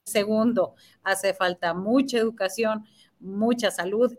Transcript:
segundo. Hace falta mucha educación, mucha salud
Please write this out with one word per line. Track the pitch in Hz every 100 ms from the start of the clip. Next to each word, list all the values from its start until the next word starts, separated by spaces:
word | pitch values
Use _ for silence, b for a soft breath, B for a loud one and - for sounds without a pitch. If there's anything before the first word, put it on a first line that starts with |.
segundo. | - 220 208 214 233 226 175 b b b
Hace | 190 190 196
falta | 185 185 180 170
mucha | 170 196 262 269 233
educación, | 226 226 190 208 220 220 214 b b _
mucha | 180 196 226 240 208
salud | - 175 214 247